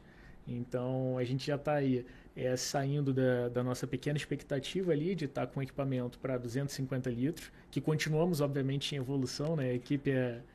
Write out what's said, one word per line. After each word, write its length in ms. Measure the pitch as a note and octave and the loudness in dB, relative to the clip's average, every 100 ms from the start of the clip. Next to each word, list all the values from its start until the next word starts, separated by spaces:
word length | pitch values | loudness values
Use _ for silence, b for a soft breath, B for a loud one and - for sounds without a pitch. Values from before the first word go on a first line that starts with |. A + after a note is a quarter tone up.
| b b b b - | b b b b -8
Então, 680 | A#2+ A#2+ B2+ B2+ C3 C3 B2+ | -6 -4 -2 -2 0 0 0
a 60 | B2 | 0
gente 200 | C3 D3 | 0 0
já 120 | C#3+ | -2
tá 160 | D3+ | 2
aí, 320 | D3 C3+ B2 - B B | 2 4 2 0 B B
é, 220 | - B2+ B2 | -4 0 0
saindo 580 | - C#3+ C#3 D3 C#3 | 0 0 2 2 2
da, 360 | C3 B2+ B2 B2 | 4 4 4 2
da 120 | B2 | 0
nossa 220 | B2+ B2 C3+ | 0 -2 -2
pequena 300 | C3 - D3+ | -4 -2 -2
expectativa 760 | - C#3+ - C#3 - F3+ F3+ | -2 -6 -2 -4 -2 -2 2
ali 200 | D3 E3+ | 2 2
de 140 | E3+ C#3+ | 0 -2
tá 180 | C3+ B2+ | -2 -4
com 160 | C#3 | -4
equipamento 560 | C3 - C3+ B2+ B2 - | -4 -2 -2 0 -2 -4
pra 180 | C3+ B2 | -4 -2
duzentos 360 | A#2+ B2+ C#3 | -2 -2 -2
e 40 | - | -4
cinquenta 320 | C3 C3 B2+ | -2 -2 -2
litros, 420 | A#2+ C#3 - - b b | 0 0 -2 -10 b b
que 120 | C#3+ | -4
continuamos, 580 | D#3+ D#3 D#3 D#3 F3 D3+ | 0 0 2 2 2 2
obviamente, 560 | C#3+ C#3 C3+ C#3 - C#3+ | 2 2 0 0 -2 -4
em 20 | |
evolução, 600 | B2+ C#3 B2+ - D3+ D#3+ | -2 0 0 -2 -2 0
né? 140 | B2+ | 0
A 20 | |
equipe 360 | B2 - C#3+ C#3 | 0 0 0 2
é 300 | C3 B2 A#2 - | 2 2 -2 -8